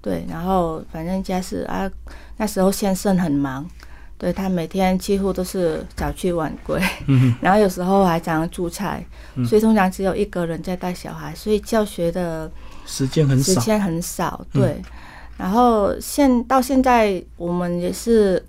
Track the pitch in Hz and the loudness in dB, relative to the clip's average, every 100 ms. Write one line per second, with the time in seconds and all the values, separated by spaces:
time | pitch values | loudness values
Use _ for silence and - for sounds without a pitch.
0 | 208 175 175 165 180 190 170 160 - 165 | -4 -4 -6 -6 0 0 0 -4 -10 -8
1 | 165 190 190 185 180 185 - 185 190 - | -4 -4 -2 -4 -4 -6 -4 -4 -4 -8
2 | - - - - 214 202 190 190 202 190 | -16 -18 -18 -6 -4 2 2 2 -2 0
3 | 208 185 180 143 139 131 151 - - - | 2 2 2 0 0 -4 -10 -14 -18 -18
4 | - - 180 175 190 180 160 190 185 185 | -18 -6 -4 -2 -2 -2 -2 0 2 2
5 | - 196 196 180 185 190 170 156 - - | 0 0 0 -2 -4 0 0 -2 -8 -6
6 | 151 143 190 170 156 - - 151 185 - | -6 -2 -2 0 -2 -6 -4 -2 -2 -4
7 | - 131 127 120 175 208 202 185 180 196 | 2 4 4 2 4 4 4 2 2 4
8 | 190 165 170 160 165 - 170 - 196 - | 4 2 0 -2 -2 -4 -6 -4 -6 -6
9 | 175 - - - 120 214 220 214 185 185 | -10 -16 -12 -4 2 4 6 4 4 2
10 | 190 170 202 180 170 165 180 180 180 175 | -2 0 -2 -2 -4 -4 -6 -6 -6 -8
11 | - 160 151 160 214 208 - 226 208 - | -10 -12 -12 -10 -2 -2 2 0 0 -2
12 | 170 180 175 160 160 - - - - - | -2 0 -4 -4 -8 -12 -14 -16 -12 -4
13 | 135 160 143 131 139 185 120 214 196 165 | -2 2 4 4 4 2 4 2 2 -2
14 | 175 - 165 - - - 175 - 180 - | -6 -4 -4 -6 -4 2 2 0 -10 -16
15 | - - - - 185 220 247 220 196 - | -18 -18 -18 -8 0 4 6 4 2 -2
16 | - - 277 247 226 262 262 262 262 240 | -4 2 4 4 2 0 4 2 4 4
17 | 214 185 - - 175 175 175 175 180 185 | 4 0 -6 -8 -4 -2 -2 -2 -2 -4
18 | - 226 202 180 | 2 4 6 2